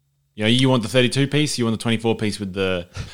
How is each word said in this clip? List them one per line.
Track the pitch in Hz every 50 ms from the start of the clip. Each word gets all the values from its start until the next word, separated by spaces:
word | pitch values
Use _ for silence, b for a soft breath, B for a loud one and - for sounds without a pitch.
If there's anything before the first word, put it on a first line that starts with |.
| _ _ _ _ _ _ -
You | 107 107
know, | 110
you | 123 127 135 131
want | 127 123 104
the | 98
thirty-two | 117 131 123 120 - 135 139
piece, | 135 139 147 151 - - 127
you | 117
want | 113 110
the | 104
twenty-four | - 117 113 110 - 113 110
piece | - 110 104 98 -
with | 104 95
the, | 90 98 95 92 92 87 87 - B B B B